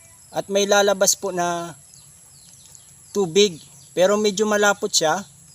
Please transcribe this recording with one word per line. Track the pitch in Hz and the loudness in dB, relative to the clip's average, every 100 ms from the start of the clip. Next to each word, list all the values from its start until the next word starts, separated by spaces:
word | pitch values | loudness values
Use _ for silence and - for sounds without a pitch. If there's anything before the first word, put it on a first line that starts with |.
| _ _ - 156 | _ _ -14 -10
at | - | -4
may | 202 202 | 0 2
lalabas | 202 202 196 196 - | 2 2 2 0 -2
po | 196 | -4
na | 180 175 170 170 147 - - - - - - - - - - - - - 202 | -4 -4 -4 -8 -14 -20 -20 -20 -20 -20 -20 -20 -20 -20 -20 -20 -20 -10 -4
tubig. | 190 165 208 156 - - - - | 0 2 2 0 -20 -20 -8 0
Pero | 185 208 | 2 2
medyo | 214 190 | -2 -2
malapot | 214 208 208 196 208 | -2 0 0 0 -2
siya. | - 160 170 202 - - | -2 0 -2 -6 -20 -20